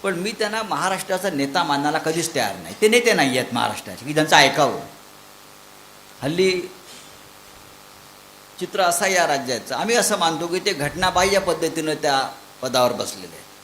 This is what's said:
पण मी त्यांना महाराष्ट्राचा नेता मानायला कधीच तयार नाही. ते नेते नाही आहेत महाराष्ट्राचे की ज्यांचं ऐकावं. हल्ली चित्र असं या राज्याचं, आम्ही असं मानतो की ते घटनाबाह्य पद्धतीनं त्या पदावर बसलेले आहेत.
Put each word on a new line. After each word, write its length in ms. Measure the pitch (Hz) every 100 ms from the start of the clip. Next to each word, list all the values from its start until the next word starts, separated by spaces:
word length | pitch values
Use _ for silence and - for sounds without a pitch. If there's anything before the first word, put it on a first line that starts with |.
पण 100 | 196
मी 180 | 175 190
त्यांना 320 | 196 214 220
महाराष्ट्राचा 640 | 214 147 175 190 - 185 190
नेता 340 | 156 139 160
मानायला 340 | 170 139 147 151
कधीच 380 | 151 165 160 139
तयार 200 | 107 92
नाही. 200 | 87 95
ते 60 | 214
नेते 260 | 233 233
नाही 240 | 196 139 127
आहेत 160 | 120
महाराष्ट्राचे 520 | 120 113 104 - 92 123
की 80 |
ज्यांचं 220 | 151 156 165
ऐकावं. 440 | 139 135 139 110 - - - - - - - - - - - - - -
हल्ली 380 | 135 165 190 185 175 - - - - - - - - - - - - - - - - - - -
चित्र 220 | 175 196
असं 240 | 180 170 190
या 220 | 185 165
राज्याचं, 480 | 143 127 117 - 127
आम्ही 200 | 185 233
असं 220 | 208 208
मानतो 300 | 170 156 170
की 120 | 180
ते 140 | 190
घटनाबाह्य 680 | 175 143 - 185 175 190 196
पद्धतीनं 540 | 185 160 165 160 156
त्या 360 | 147 151 135 123 - - -
पदावर 300 | 127 123 123
बसलेले 360 | 104 98 - 87
आहेत. 180 | 82 - -